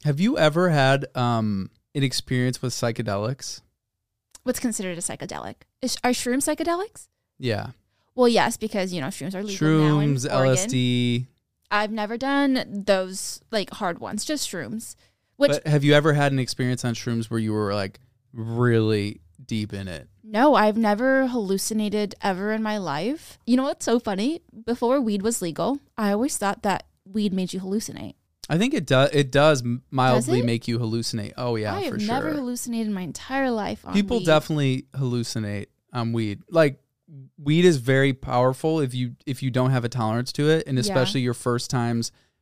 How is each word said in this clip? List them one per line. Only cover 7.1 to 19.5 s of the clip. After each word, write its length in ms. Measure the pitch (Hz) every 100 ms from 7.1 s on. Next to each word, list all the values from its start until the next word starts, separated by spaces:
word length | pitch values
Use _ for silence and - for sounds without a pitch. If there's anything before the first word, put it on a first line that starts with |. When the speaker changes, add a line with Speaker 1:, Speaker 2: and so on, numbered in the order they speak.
| _ _ -
Speaker 1:
Yeah. 340 | 127 104 - - _ _ _ -
Speaker 2:
Well, 140 | 240
yes, 260 | 220 156 -
because, 380 | 214 208 185
you 80 | 175
know, 60 | 135
shrooms 280 | - 143 185
are 80 |
legal 240 | 208 196 156
now 320 | 156 151 151
in 160 | 147 135
Speaker 1:
Shrooms, 180 | 139
Speaker 2:
Oregon. 140 | 131 131
Speaker 1:
L 40 |
S 120 | 127 214
D. 600 | 127 123 123 120 120 127 _ _ _ -
Speaker 2:
I've 160 | 208 214
never 280 | 220 208 233
done 680 | 269 277 277 254 - 202 196
those, 540 | 190 185 190 - - _
like, 200 | 220 175
hard 300 | - 190 170
ones, 260 | 104 208 -
just 260 | 302 -
shrooms. 440 | 180 113 220 - - _ _ _ -
Which 140 | 285
Speaker 1:
But 140 | 147 160
have 200 | 147 143
you 80 |
ever 180 | 147 156
had 220 | 147 143
an 60 | 135
experience 440 | 120 - 127 123
on 120 | 123 113
shrooms 320 | 120 117 110
where 120 | 113
you 140 | 110
were, 200 | 107 104
like, 280 | 101 98 - _ _ _
really 880 | 117 113 117 123 113 110 107 101 - _ -
deep 260 | 131